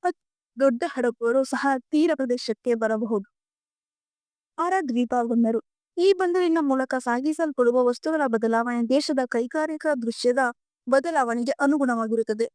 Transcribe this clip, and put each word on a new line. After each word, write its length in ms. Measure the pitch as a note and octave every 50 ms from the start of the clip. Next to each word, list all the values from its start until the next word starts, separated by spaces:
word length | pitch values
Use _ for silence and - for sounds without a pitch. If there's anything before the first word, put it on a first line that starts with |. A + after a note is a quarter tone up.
| -
ಹತ್-, 560 | F4+ F4 _ _ _ _ _ _ _ _ A#3
ದೊಡ್ಡ 220 | C4+ C#4 A#3+ A#3 F4
ಹಡಗುಗಳು 580 | - - - B3 B3 A#3 _ A#3 A#3 A#3 C4+ C4+
ಸಹ 220 | - - A#3+ - C#4 C4+ C4 - _
ತೀರ 200 | - D4+ D#4 E4+ D#4
ಪ್ರದೇಶಕ್ಕೆ 600 | D4 C4+ B3 B3 B3 - - A3 _ _ B3 A#3
ಬರಬಹುದು. 520 | A3+ A3 A3 A3 A3 A3 G#3 A3+ G#3 G3 _ _ _ _ _ _ _ _ _ _ _ _ _ _ _ _ _ _ _ _ _ _ _ _ _ _
ಪಾರದ್ವೀಪ 580 | - E4 F4 F#4 F#4+ F4 C4+ A#3+ A#3+ B3 A#3 - B3 A#3+
ಬಂದರು. 380 | A#3 A#3 A#3 A#3 A3 A3+ A3+ - _ _ _ _ _ _ -
ಈ 140 | E4+ G4 G4
ಬಂದರಿನ 460 | F4+ F#4 F4+ F4 F#4 F4+ F4 D#4+ E4
ಮೂಲಕ 340 | D#4 C#4 C4 C4 C4 B3+ - B3+
ಸಾಗಿಸಲ್ಪಡುವ 880 | B3 B3+ A#3 A#3+ C4 D4+ D#4 - E4+ D#4 C#4 - B3 A#3+ A#3+ B3+ B3+
ವಸ್ತುಗಳ 380 | B3 B3 - - D#4 D#4+ D#4 D4
ಬದಲಾವಣೆ 600 | C4 A3+ A3+ A3 A3+ A3+ A3+ A#3 A#3+ A#3+ A#3+ A#3 A3
ದೇಶದ 300 | B3+ C#4+ D4+ - D4+ C4 B3+ B3
ಕೈಗಾರಿಕಾ 680 | - A#3 A#3 B3 - D#4 D#4 D#4 D#4 D4+ - D#4 D4
ದೃಶ್ಯದ 440 | C4 A3+ A3+ A3+ - - B3 B3 C4 C4 B3 A#3 _ _ _ _ _ _ -
ಬದಲಾವಣೆಗೆ 640 | B3 C4+ C4+ E4+ E4 D4+ C4 A#3 A3+ A#3+ A#3+ A#3 C4+
ಅನುಗುಣವಾಗಿರುತ್ತದೆ. 960 | - C#4+ C#4 D4 D4+ C#4 B3 A#3+ A3+ A3+ A3 A3 A#3 A3 - G#3+ G#3+ A3+ - _